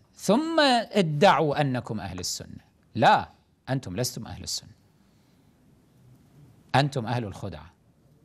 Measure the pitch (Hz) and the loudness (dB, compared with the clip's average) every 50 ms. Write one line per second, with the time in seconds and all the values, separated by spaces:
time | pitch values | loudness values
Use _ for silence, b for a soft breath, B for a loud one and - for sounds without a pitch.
0 | _ _ _ - - - 196 262 320 330 330 320 294 269 247 233 214 - - 214 | _ _ _ -8 0 2 2 2 2 0 2 2 4 4 4 2 0 0 0 0
1 | 185 160 151 147 175 190 160 139 160 147 135 131 147 135 127 123 - - 117 107 | 0 0 2 4 6 6 6 6 2 0 0 0 0 0 0 -4 -4 -6 -8 -8
2 | - 92 87 92 90 - - - 90 87 95 95 - _ _ _ _ _ _ - | -8 -10 -10 -8 -8 -8 -8 -10 -12 -14 -16 -20 -20 _ _ _ _ _ _ 4
3 | 127 185 214 147 90 - - _ _ _ _ _ _ - 131 139 - - 87 101 | 6 6 6 4 2 -4 -12 _ _ _ _ _ _ -6 -6 -6 -6 -6 -4 -4
4 | 123 - - - 110 87 - 87 92 - - - - - - _ _ _ _ _ | -4 -4 -4 -8 -12 -12 -12 -12 -10 -8 -8 -8 -10 -12 -20 _ _ _ _ _
5 | _ _ _ _ _ _ _ _ _ _ _ _ _ _ _ _ _ _ _ _ | _ _ _ _ _ _ _ _ _ _ _ _ _ _ _ _ _ _ _ _
6 | _ - - - _ _ _ - - - - _ _ _ - 131 143 143 - 135 | _ -20 -20 -20 _ _ _ -20 -20 -20 -20 _ _ _ 2 2 2 2 -2 -4
7 | 110 113 120 123 117 98 90 - - 98 85 78 73 82 _ _ _ _ _ _ | -4 -4 -4 -4 -4 -6 -10 -10 -12 -12 -12 -12 -16 -20 _ _ _ _ _ _
8 | _ _ _ _ _ | _ _ _ _ _